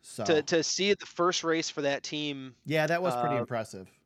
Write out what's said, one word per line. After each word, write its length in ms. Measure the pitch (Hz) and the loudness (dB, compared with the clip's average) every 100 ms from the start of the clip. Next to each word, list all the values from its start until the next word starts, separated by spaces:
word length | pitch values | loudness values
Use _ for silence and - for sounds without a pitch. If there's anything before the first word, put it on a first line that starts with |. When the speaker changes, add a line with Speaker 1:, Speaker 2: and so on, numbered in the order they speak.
Speaker 1:
So 220 | - - 170 | -16 -6 2
Speaker 2:
To, 160 | 156 | 2
to 220 | 151 175 | 4 2
see 300 | 151 - 196 | 2 0 2
the 120 | 202 - | 2 -2
first 380 | - 175 175 | 0 0 2
race 260 | 165 160 160 | 0 0 0
for 120 | - | -2
that 220 | 143 139 | 0 -2
team, 520 | - 151 151 139 131 120 - | -4 -4 -4 -6 -10 -14 -2
Speaker 1:
Yeah, 220 | 156 151 | 0 2
that 140 | 170 | 2
was 140 | 180 123 | 0 0
pretty 200 | 120 120 | 0 0
Speaker 2:
uh, 40 | |
Speaker 1:
impressive. 460 | 120 120 107 98 92 _ | -2 -4 -6 -10 -16 _